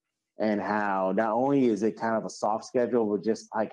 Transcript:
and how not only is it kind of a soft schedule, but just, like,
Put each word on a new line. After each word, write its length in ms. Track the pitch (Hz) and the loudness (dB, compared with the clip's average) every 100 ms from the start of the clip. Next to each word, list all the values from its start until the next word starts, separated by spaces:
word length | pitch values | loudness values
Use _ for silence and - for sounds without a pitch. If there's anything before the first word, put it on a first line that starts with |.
| _ _ _ - | _ _ _ -4
and 200 | 110 104 | -2 0
how 540 | 98 104 101 95 95 101 | -2 -2 0 0 0 0
not 160 | 110 | 0
only 360 | 113 135 143 123 | 0 2 4 4
is 160 | 101 | 2
it 120 | 110 104 | 0 -2
kind 180 | 113 110 | -2 -2
of 80 | 95 | -4
a 40 | |
soft 360 | - 107 110 - | -4 -2 -2 -2
schedule, 400 | 131 117 120 107 104 | -2 2 2 2 0
but 80 | |
just, 240 | 110 107 - 214 | 0 -2 -4 -4
like, 160 | 214 | -4